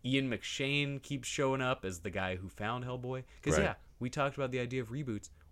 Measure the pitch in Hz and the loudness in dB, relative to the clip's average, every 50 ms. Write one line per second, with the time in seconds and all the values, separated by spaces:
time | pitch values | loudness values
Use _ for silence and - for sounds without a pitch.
0 | - 127 135 139 135 131 117 - - - - - 139 139 143 143 143 143 143 135 | 0 2 2 4 4 2 0 -2 -2 -4 -2 -2 0 2 2 2 2 2 -2 -4
1 | - - 143 131 120 - - - 139 135 135 135 131 127 131 - - 95 92 85 | -4 -4 -4 -4 -4 -2 0 2 4 4 4 4 2 2 2 0 0 -4 -4 -4
2 | 85 101 92 98 92 92 92 90 95 90 - - 104 110 120 123 123 127 127 127 | -6 -4 -2 0 0 0 0 -2 -6 -8 -6 -4 -2 -2 -2 -2 -4 -4 -4 -4
3 | 123 127 131 131 127 - - - - 147 151 151 - 156 - - - - - - | -4 -4 -4 -6 -8 -10 -16 -4 0 4 6 6 6 4 2 -4 -10 -18 -8 -4
4 | 123 123 - 151 139 139 - 139 135 127 127 127 123 120 127 131 120 110 120 147 | -4 -2 2 2 2 2 2 0 -2 0 0 0 -2 0 -2 -2 -2 -2 -4 -4
5 | 147 127 107 101 - - - - - - | -2 -2 -4 -4 -6 -10 -16 -20 -20 -20